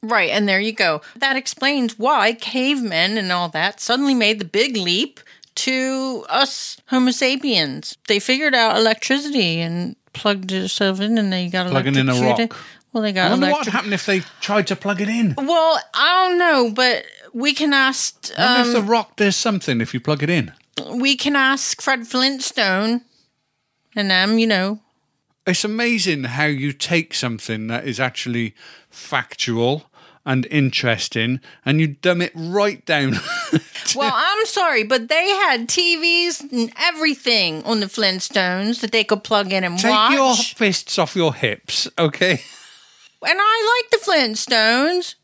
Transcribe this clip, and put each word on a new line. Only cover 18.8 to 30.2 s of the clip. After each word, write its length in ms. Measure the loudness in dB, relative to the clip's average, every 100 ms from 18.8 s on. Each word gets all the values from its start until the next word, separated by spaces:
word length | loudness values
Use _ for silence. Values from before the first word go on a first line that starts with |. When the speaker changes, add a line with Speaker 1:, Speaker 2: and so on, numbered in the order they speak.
| 2
Speaker 2:
the 20 |
rock 260 | 0 0 0
does 200 | 0 2
something 460 | 0 -2 -2 -2
if 140 | -2 -4
you 40 |
plug 220 | -2 -2
it 80 | 0
in. 240 | 0 -2 -8 _ -10 -8
Speaker 1:
we 240 | -2 0 0
can 180 | 0 2
ask 460 | 2 2 -2 -2
Fred 260 | 0 -2 -2
Flintstone 920 | 0 0 0 -6 0 0 2 0 -2 -4 _ _ _ _ _ _ _ _ -4
and 160 | 2
them, 260 | 2 4 4
you 80 | 4
know. 340 | 2 0 -4 _ _ _ _ _ _ -2
Speaker 2:
It's 160 | -2
amazing 640 | -2 -2 0 0 0 -2 -2
how 200 | 0 0
you 260 | 0 -4
take 440 | -4 -2 -2 -2 -4
something 500 | -4 -6 -6 -6 -4
that 200 | -6 -6
is 120 | -4
actually 540 | -4 -4 -6 -4 -4 -8 -20 -20 _
factual 1000 | -20 -4 -4 -4 -8 -4 0 0 -2 -6 _ -20 _